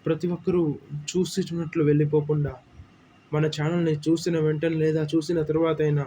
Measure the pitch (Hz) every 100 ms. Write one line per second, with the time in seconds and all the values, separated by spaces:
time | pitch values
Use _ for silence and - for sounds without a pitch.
0 | 160 160 175 175 - 175 156 139 - 147
1 | - 180 165 - 180 170 160 165 151 147
2 | 147 151 147 151 143 131 - - - -
3 | _ _ _ 151 151 151 151 175 165 147
4 | 156 165 170 165 156 156 165 160 156 156
5 | 151 165 160 170 151 156 165 156 151 147